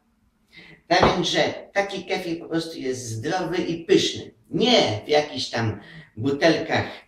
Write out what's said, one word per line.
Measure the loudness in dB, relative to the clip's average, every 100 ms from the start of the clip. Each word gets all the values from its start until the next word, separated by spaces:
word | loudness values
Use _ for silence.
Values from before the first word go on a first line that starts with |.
| _ _ _ _ _ -20 -20 -12 0
Tak | 4 4
więc, | 4 0
że | 2 0 -2 -4
taki | -2 -2 -4
kefir | -6 -6 -4 -6
po | -4
prostu | -4 -4 -6
jest | -6 -6 -6
zdrowy | -6 -4 -2 -2 -2
i | -2 -4
pyszny. | 4 4 4 -4 -12 -18 -6
Nie | 0 4 4 4 0 2
w |
jakichś | 2 2 -4 -6
tam | -2 -2 -4 -10 -20 -16 -4
butelkach | -2 2 2 2 0 -2 -4 -10